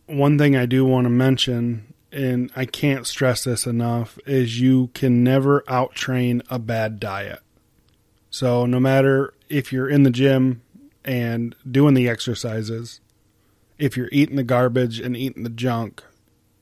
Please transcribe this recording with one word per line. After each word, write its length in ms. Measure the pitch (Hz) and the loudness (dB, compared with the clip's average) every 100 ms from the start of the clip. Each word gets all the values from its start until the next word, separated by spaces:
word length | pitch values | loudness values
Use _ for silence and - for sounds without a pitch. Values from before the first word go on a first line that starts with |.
| - | -8
One 300 | 143 143 147 | 0 2 4
thing 180 | 147 131 | 4 4
I 100 | 123 | 2
do 180 | 131 | 2
want 220 | 131 127 123 | 2 2 2
to 40 | |
mention, 840 | 123 131 131 - 120 120 113 104 - _ | 2 2 2 -2 -2 -4 -6 -12 -20 _
and 400 | 139 131 123 123 131 | -6 -2 -2 -4 -6
I 100 | 127 | -8
can't 420 | - 147 135 - | -2 0 0 -4
stress 360 | - 131 113 | -2 0 0
this 220 | 127 117 123 | -4 -4 -2
enough, 540 | 117 117 117 110 - 139 | -2 -2 -2 -6 -10 -2
is 340 | 135 117 117 | 0 0 0
you 300 | 131 131 127 | 4 4 2
can 300 | - 135 120 | -2 2 4
never 400 | 123 135 135 143 - | 4 4 4 2 0
out-train 760 | 127 131 - - 127 123 120 - | -4 -4 -6 -4 -2 0 -2 -4
a 100 | 127 | -10
bad 400 | 113 113 110 107 | -4 -4 -4 -6
diet. 400 | 104 98 101 - _ _ _ _ _ _ _ _ _ | -8 -8 -10 -14 _ _ _ _ _ _ _ _ _
So 340 | - 127 120 123 | -4 0 0 0
no 140 | 127 | 2
matter 560 | 131 135 135 135 135 _ _ | 2 4 4 2 -2 _ _
if 240 | 147 - | -6 -4
you're 160 | 131 135 | -4 0
in 140 | 143 | 4
the 80 | 135 | 4
gym 540 | 120 135 131 131 120 _ - _ _ 139 | 4 2 4 0 -2 _ -20 _ _ -6
and 500 | 123 117 117 117 - 135 | -4 -4 -4 -6 -10 -2
doing 240 | 135 147 | 4 4
the 160 | 131 123 | 4 2
exercises, 880 | 113 127 110 117 110 110 113 117 - _ _ _ _ _ _ _ _ | -2 -6 -6 -6 -8 -8 -10 -12 -20 _ _ _ _ _ _ _ _
if 180 | 143 127 | -4 -2
you're 140 | 120 | -2
eating 260 | 143 151 139 | 0 0 0
the 60 | |
garbage 560 | 120 123 127 127 123 113 | 0 2 2 0 -2 -4
and 160 | 123 120 | -8 -6
eating 280 | 131 - | -8 -8
the 60 | 117 | -10
junk, 520 | 113 127 117 110 - _ _ _ _ _ _ | -6 -4 -4 -6 -12 _ _ _ _ _ _